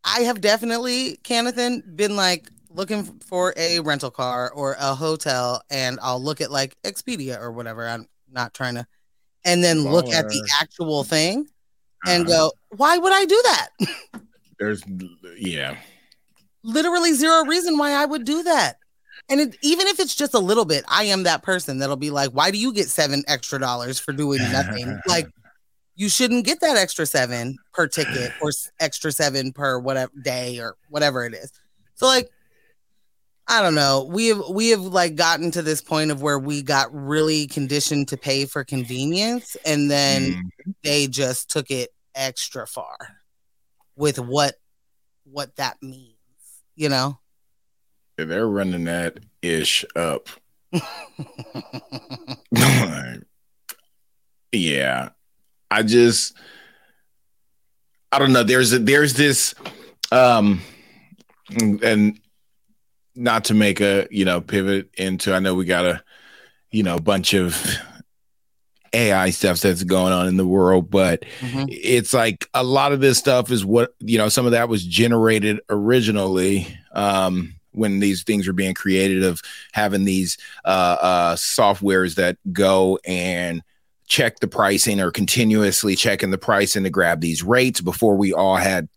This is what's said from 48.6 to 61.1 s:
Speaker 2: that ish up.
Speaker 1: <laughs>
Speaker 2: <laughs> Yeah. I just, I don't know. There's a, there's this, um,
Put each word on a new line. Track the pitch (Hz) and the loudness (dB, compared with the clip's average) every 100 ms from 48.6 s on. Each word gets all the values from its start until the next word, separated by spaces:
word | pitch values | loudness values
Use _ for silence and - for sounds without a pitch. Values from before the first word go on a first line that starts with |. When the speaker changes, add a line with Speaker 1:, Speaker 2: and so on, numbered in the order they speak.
| 95 90 82 | -2 -4 -4
Speaker 2:
that | 85 85 - - _ | -4 -6 -10 -20 _
ish | 87 82 73 - - - | -4 -2 0 -2 -4 -4
up. | 82 - - - _ _ _ | -4 -4 -10 -20 _ _ _
Speaker 1:
<laughs> | 175 - - - - 143 - - 117 - 131 - 131 - 131 - 131 _ | -6 -6 -16 -18 -16 -18 -16 -16 -16 -16 -18 -16 -18 -16 -18 -16 -18 _
Speaker 2:
<laughs> | 117 123 127 104 76 65 62 - _ _ _ - - _ _ _ _ _ _ _ | 2 4 4 2 -6 -12 -16 -20 _ _ _ -20 -20 _ _ _ _ _ _ _
Yeah. | 113 82 69 67 64 65 _ _ _ _ _ _ | -2 0 0 -2 -4 -8 _ _ _ _ _ _
I | 107 | 0
just, | 110 120 120 107 - - - - - _ _ _ _ _ _ _ _ _ _ _ _ _ _ | 4 6 6 4 -4 -10 -20 -20 -20 _ _ _ _ _ _ _ _ _ _ _ _ _ _
I | 139 | 2
don't | 139 | 6
know. | 127 | 6
There's | 110 127 127 | 6 4 4
a, | 123 | 4
there's | 110 143 147 | 4 4 4
this, | 123 147 135 - - - - - _ - | 4 4 4 -2 -6 -18 -20 -20 _ 0
um, | 123 123 117 104 92 - - _ _ _ | 6 6 6 4 2 -4 -20 _ _ _